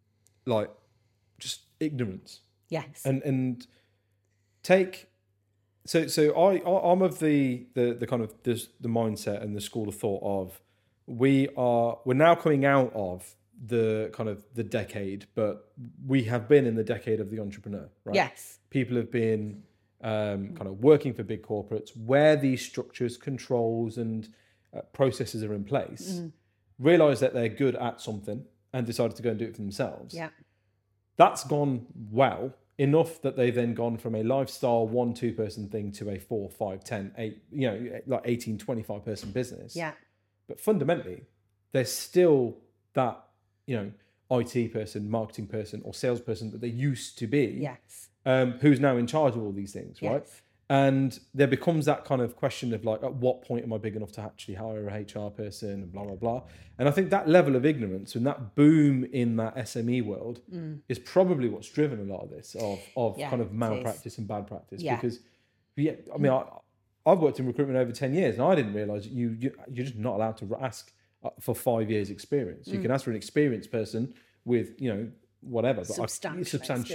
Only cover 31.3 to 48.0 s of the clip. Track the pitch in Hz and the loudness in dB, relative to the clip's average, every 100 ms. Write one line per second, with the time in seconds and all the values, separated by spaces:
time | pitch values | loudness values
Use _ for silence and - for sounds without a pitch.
31.3 | - - 147 143 123 - - 107 110 131 | 6 -2 0 0 -2 -6 -14 -2 2 4
32.3 | 87 127 - _ - 139 156 160 - 135 | 2 -6 -10 _ 0 4 4 2 -2 -4
33.3 | 131 123 120 120 113 117 113 117 110 110 | 0 2 2 0 0 -2 -4 -4 -2 0
34.3 | 135 135 - 127 117 110 120 120 113 120 | 0 -2 -2 2 2 2 0 0 -2 -4
35.3 | 113 107 101 101 110 104 101 104 95 - | -2 -6 -6 -8 -6 -8 -8 -8 -8 -6
36.3 | 113 98 - 104 95 - 110 98 - 110 | -6 -6 -6 -6 -6 -8 -8 -8 -8 -10
37.3 | - _ 147 131 104 123 117 - 123 120 | -10 _ -2 -2 -2 -8 -10 -4 -2 0
38.3 | 120 117 104 - 117 107 104 113 101 104 | -2 -2 -6 -6 -6 -6 -8 -8 -8 -6
39.3 | 98 123 87 117 170 160 151 _ _ _ | -6 -6 -10 -12 -8 -8 -10 _ _ _
40.3 | _ - - - 208 135 170 92 90 - | _ -18 -4 0 0 0 -2 -4 -12 -16
41.3 | _ _ _ _ 135 120 - - 180 175 | _ _ _ _ -2 -2 -4 0 6 6
42.3 | 143 120 - _ _ _ - 123 - - | 6 4 -4 _ _ _ 0 0 -2 -14
43.3 | _ _ _ - 120 101 104 _ _ - | _ _ _ -6 -6 -6 -12 _ _ -2
44.3 | 127 120 123 113 113 104 107 104 113 110 | 0 0 -2 -2 -4 -6 -6 -4 -4 -4
45.3 | - 101 110 104 107 110 - 131 120 - | -8 -8 -8 -8 -10 -12 -4 -2 -2 -4
46.3 | 110 110 107 120 117 143 123 - - 113 | -6 -8 -8 -6 -2 -2 -2 -8 -8 0
47.3 | 139 120 - 139 127 _ - | 2 2 -2 -6 -8 _ -20